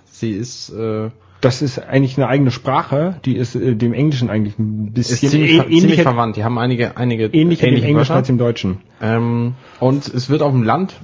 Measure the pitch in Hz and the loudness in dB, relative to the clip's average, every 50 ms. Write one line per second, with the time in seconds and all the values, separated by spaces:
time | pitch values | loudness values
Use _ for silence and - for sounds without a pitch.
0 | _ _ - - 120 113 98 98 123 127 - - - - - 107 113 110 107 110 | _ _ -12 -8 -6 -6 -4 -6 -8 -10 -12 -16 -16 -14 -8 -6 -6 -4 -4 -4
1 | 110 113 - _ _ _ _ _ - 123 127 - 151 131 - - - - 131 135 | -6 -8 -10 _ _ _ _ _ 0 0 0 0 -4 -4 -4 -6 -6 0 2 2
2 | 139 127 131 143 131 113 135 143 139 123 - - - 135 135 160 170 - 135 147 | 2 2 0 -2 0 0 2 2 2 0 0 -2 -4 -2 -2 -2 0 0 -2 -2
3 | 165 190 175 143 - 131 120 120 120 110 - 127 - 131 113 107 123 117 113 - | -2 -2 -4 -4 -2 -2 -2 0 -2 -2 -2 -2 0 0 0 2 0 0 0 0
4 | 147 156 139 123 120 92 104 110 104 104 104 - 107 107 107 107 107 104 110 123 | 0 0 0 0 -2 0 0 -2 -2 -2 -2 -4 -4 -4 -4 -6 -6 -4 -4 -4
5 | 120 - 123 - 143 139 143 156 156 165 160 165 - - 160 170 190 190 160 175 | -2 -2 -2 0 0 2 2 2 4 4 4 4 4 4 4 4 6 6 4 4
6 | 160 135 117 117 120 113 104 107 104 120 120 117 120 127 123 117 120 - - - | 2 2 2 0 -2 -2 -2 -4 -4 -2 -2 -2 0 -2 0 0 -2 -4 -4 -4
7 | 123 123 117 110 110 107 - 156 160 175 165 160 - 127 127 117 113 147 147 151 | -2 -2 0 0 -2 2 2 2 4 2 2 2 2 2 2 2 2 2 2 2
8 | 143 135 147 135 127 - 127 117 120 120 117 - - 95 92 - - _ _ _ | 2 2 0 0 2 2 0 2 2 0 0 -2 -4 -4 -4 -6 -10 _ _ _
9 | 110 110 113 117 117 117 120 117 120 123 127 - - - - - 123 131 139 143 | -4 -2 0 0 0 0 -2 -2 -2 -4 -6 -8 -14 -20 -4 0 0 2 2 0
10 | - - - 127 127 135 147 151 151 143 131 123 110 110 120 165 190 - - - | -2 -4 -6 -6 -2 0 0 0 2 2 2 2 2 2 0 0 -2 -4 -8 -14